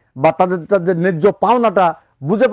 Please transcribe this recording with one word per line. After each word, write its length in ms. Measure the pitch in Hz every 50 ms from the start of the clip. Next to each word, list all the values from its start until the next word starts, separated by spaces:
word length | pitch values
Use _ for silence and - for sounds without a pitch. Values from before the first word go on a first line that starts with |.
| _ _ _ 127 135
বা 80 | 160 160 -
তাদের, 200 | 180 185 180 185 156 -
তাদের 240 | 202 196 170 175 185 165 170
ন্যায্য 220 | 190 185 156 151 202 - - -
পাওনাটা 420 | 190 233 247 233 220 180 196 185 170 160 - _ _ _ _ 131 143
বুঝে 180 | 202 208 262 240